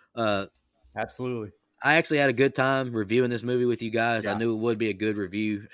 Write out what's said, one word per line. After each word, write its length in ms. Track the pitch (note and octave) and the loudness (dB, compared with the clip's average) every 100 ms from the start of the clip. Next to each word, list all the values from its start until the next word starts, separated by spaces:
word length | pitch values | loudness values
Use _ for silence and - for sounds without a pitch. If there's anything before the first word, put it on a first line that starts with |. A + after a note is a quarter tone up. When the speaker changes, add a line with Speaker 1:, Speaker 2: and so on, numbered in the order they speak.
| _ A#2+ | _ -2
Speaker 1:
Uh, 320 | A2 G2+ G2 _ _ _ _ G#2 | 2 2 -2 _ _ _ _ -8
Speaker 2:
Absolutely. 560 | A2+ - B2+ B2 G#2 - _ - | -8 -6 -6 -6 -8 -14 _ -4
Speaker 1:
I 120 | C3+ D#3 | 2 2
actually 220 | E3 D3+ | 2 2
had 100 | C#3 | 2
a 40 | |
good 200 | A#2+ C3+ | 4 2
time 380 | - C3 C3+ C3 | 2 2 0 -2
reviewing 360 | A2+ G2 A#2 B2 | -2 0 2 2
this 140 | A#2+ | 0
movie 220 | A#2 B2 B2 | -2 0 0
with 160 | A#2 | 0
you 80 | A#2 | -2
guys. 360 | A2+ A#2 A2+ G#2 | 0 0 0 -2
I 80 | |
Speaker 2:
Yeah. 40 | G#2 | 0
Speaker 1:
knew 160 | A#2 | 0
it 60 | A2 | 0
would 180 | A#2 A2 | 0 0
be 120 | A2+ | 0
a 40 | |
good 240 | F#2+ G#2+ G#2 | 0 -2 -2
review, 500 | F#2+ G2+ G#2+ G#2 G#2 | -4 -2 -2 -2 -6